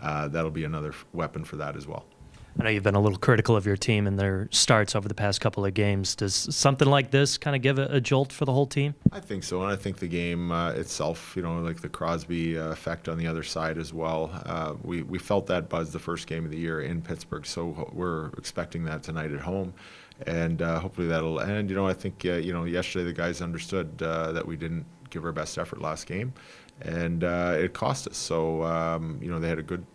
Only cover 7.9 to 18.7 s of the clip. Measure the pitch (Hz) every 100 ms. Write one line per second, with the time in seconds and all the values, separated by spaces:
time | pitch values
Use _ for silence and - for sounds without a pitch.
7.9 | 139 123 135 139 - 139 131 139 143 143
8.9 | 143 - 202 - 98 - 92 98 98 101
9.9 | 95 87 85 87 85 87 85 85 58 -
10.9 | - 78 82 - 92 85 85 85 82 78
11.9 | - 82 85 - 85 82 80 80 80 82
12.9 | 82 - 82 82 80 78 80 80 80 82
13.9 | 80 80 80 80 85 - 85 78 73 -
14.9 | 85 67 87 - 101 - 90 82 82 78
15.9 | 80 - 85 - 82 80 80 82 80 69
16.9 | 85 82 85 - 78 - 82 85 76 71
17.9 | - 90 80 78 - - - 85